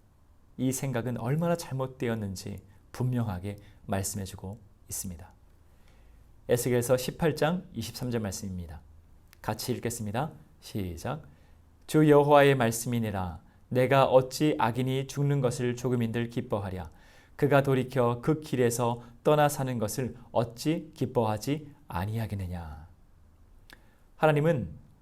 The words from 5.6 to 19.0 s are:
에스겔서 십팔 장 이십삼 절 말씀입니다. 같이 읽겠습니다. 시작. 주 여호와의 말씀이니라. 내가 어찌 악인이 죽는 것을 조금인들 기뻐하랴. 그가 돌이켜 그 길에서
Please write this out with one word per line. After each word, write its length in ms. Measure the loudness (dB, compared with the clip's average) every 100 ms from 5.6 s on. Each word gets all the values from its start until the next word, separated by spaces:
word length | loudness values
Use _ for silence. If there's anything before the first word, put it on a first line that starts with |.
| -20 -20 -20 -20 -20 -20 -20 -12 -2
에스겔서 480 | 0 2 0 2 0
십팔 380 | 0 -2 -2
장 320 | 2 0 0 -6
이십삼 380 | -10 -8 -6 -4
절 100 | -4
말씀입니다. 640 | -4 -6 -8 -8 -10 -14 -18 -20 -20 -20 -20 -12
같이 320 | -8 -6 -4
읽겠습니다. 600 | -4 -4 -6 -4 -4 -4 -8 -20 -20
시작. 640 | -10 -6 -6 -6 -8 -8 -12 -20 -20 -20 -20 -20 0
주 220 | 4 8
여호와의 480 | 8 8 8 8 6
말씀이니라. 840 | 2 0 -2 -2 -2 -2 -4 -8 -16 -20 -4
내가 360 | 2 4 6 6
어찌 500 | 6 4 0 0 2
악인이 480 | 0 0 -2 -2 -4
죽는 340 | -2 0 2
것을 360 | 0 0 -2 -2
조금인들 520 | -2 0 0 -2 -4
기뻐하랴. 640 | -4 -4 -4 -4 -8 -10 -16 -20 -20 -16 -2
그가 260 | 4 4
돌이켜 580 | 4 0 0 0 0 0
그 200 | 0 -2
길에서 640 | 0 0 2 2 -2 -2